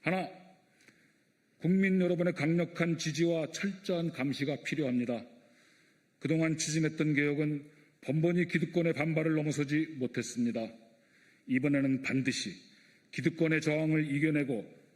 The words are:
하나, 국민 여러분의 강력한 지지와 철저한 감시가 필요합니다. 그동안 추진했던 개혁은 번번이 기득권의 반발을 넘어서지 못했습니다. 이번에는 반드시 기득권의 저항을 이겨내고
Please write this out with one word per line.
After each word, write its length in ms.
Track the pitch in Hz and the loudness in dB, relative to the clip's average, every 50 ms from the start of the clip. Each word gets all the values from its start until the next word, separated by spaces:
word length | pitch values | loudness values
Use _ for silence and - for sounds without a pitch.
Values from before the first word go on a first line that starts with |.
하나, 280 | - 156 180 190 180 - - - - - - _ _ _ _ _ _ - _ _ _ _ _ _ _ _ _ _ _ _ _ _ | 0 0 -2 -2 -2 -6 -10 -16 -20 -20 -20 _ _ _ _ _ _ -20 _ _ _ _ _ _ _ _ _ _ _ _ _ _
국민 400 | - 160 185 190 196 196 190 190 | 0 2 4 4 4 4 2 2
여러분의 340 | 180 175 180 165 175 175 170 | 2 2 2 2 0 -2 0
강력한 640 | - 139 156 165 170 170 165 - - 170 170 165 156 | 0 0 2 2 2 0 -2 -2 -2 0 0 0 -2
지지와 520 | - 160 147 143 170 170 170 165 156 139 | -4 -6 0 0 0 2 2 0 -2 -4
철저한 580 | - - - 202 196 - - - 185 170 165 165 | -6 -6 -6 -6 -6 -6 -4 -4 -2 -2 -2 -4
감시가 520 | - - 131 143 131 - 143 139 147 135 - | -4 -4 -4 -4 -2 -2 -2 -4 -4 -4 -4
필요합니다. 640 | - - 143 151 131 123 123 120 110 120 113 101 - - - - _ _ _ _ _ _ _ _ _ _ _ _ _ _ _ | -6 -4 -2 -2 0 0 0 0 0 -4 -4 -6 -12 -20 -20 -20 _ _ _ _ _ _ _ _ _ _ _ _ _ _ _
그동안 380 | - 135 156 160 160 160 160 156 | -2 0 2 2 2 2 0 -2
추진했던 560 | - 147 151 160 160 151 156 - 160 151 147 | -2 -2 0 0 0 0 0 0 0 2 2
개혁은 500 | 139 147 147 147 143 156 151 151 143 - - - - - _ _ _ | 2 2 2 0 0 0 -2 -2 -4 -8 -12 -20 -20 -20 _ _ _
번번이 480 | - - - 160 156 175 175 175 175 170 | -6 -2 0 2 2 2 4 2 0 2
기득권의 440 | - 165 151 - - 175 165 170 | 0 -2 -2 2 0 2 2 2
반발을 420 | 156 131 147 165 156 156 156 160 156 | 0 0 0 0 0 0 2 2 2
넘어서지 600 | 156 151 156 143 143 147 135 147 151 160 - - 135 | 2 2 0 0 0 0 0 2 0 0 -2 -4 -4
못했습니다. 720 | 127 123 - 123 113 - - 123 120 120 107 117 113 107 - - - - - _ _ _ _ _ _ _ _ _ _ | -6 -4 -2 -4 -6 -4 -2 0 0 0 0 -2 -4 -6 -10 -16 -20 -20 -20 _ _ _ _ _ _ _ _ _ _
이번에는 560 | - 127 131 127 147 143 139 135 135 135 131 | -2 0 2 2 2 2 4 2 2 0 0
반드시 500 | 131 - 131 135 131 - 120 - - 104 87 - - - - - _ - _ _ _ _ | 0 0 0 0 0 0 -2 -2 -6 -8 -10 -12 -18 -20 -20 -20 _ -20 _ _ _ _
기득권의 480 | - - 127 165 156 165 170 160 160 156 | -10 -2 -2 -2 0 2 2 2 2 2
저항을 540 | 151 151 151 156 156 156 156 156 156 151 139 | 2 0 0 0 2 2 2 2 2 0 0
이겨내고 640 | 143 151 156 151 151 143 123 127 107 92 - - - - _ _ | 0 2 2 2 0 0 0 -2 -4 -6 -8 -18 -20 -20 _ _